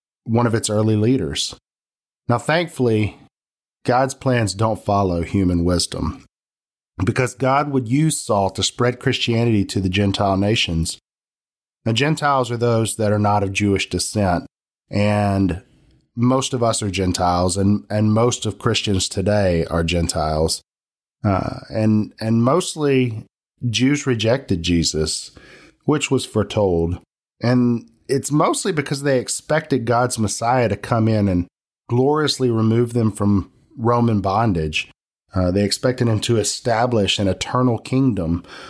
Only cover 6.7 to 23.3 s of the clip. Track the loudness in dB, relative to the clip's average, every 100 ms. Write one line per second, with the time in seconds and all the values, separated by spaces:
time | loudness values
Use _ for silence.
6.7 | _ _ -6 -2 0 -2 -2 0 0 0
7.7 | -2 0 0 0 0 -2 0 0 -2 -4
8.7 | -2 -2 0 -2 -2 0 0 2 2 0
9.7 | -2 -2 0 0 0 0 0 0 0 -2
10.7 | -2 -4 -6 _ _ _ _ _ _ _
11.7 | _ -4 0 0 0 0 0 0 -2 0
12.7 | 2 0 -2 0 2 2 0 0 0 0
13.7 | 0 -2 -4 -4 -2 0 0 -4 _ _
14.7 | _ -8 -2 0 2 2 2 0 -2 -10
15.7 | _ _ _ _ -2 2 2 0 -2 0
16.7 | 0 -2 -2 0 0 0 2 0 2 2
17.7 | 2 0 0 2 4 2 0 -4 -4 -2
18.7 | -2 -2 -2 -2 -2 0 2 2 0 0
19.7 | -2 0 0 -2 -2 -2 0 -2 -2 -10
20.7 | _ _ _ _ _ -2 -2 -2 -8 -8
21.7 | -2 2 2 0 -6 -2 2 2 2 -2
22.7 | -2 0 2 0 -4 -12